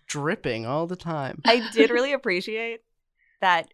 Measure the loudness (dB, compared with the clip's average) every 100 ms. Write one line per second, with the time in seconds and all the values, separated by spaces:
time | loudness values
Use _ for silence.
0 | -10 -6 -4 -4 -4 -4 -4 -4 -4 -8
1 | -6 -6 -6 -2 2 2 2 4 4 4
2 | 0 -2 0 -2 -2 -6 -8 -10 _ _
3 | _ _ _ -2 2 2 0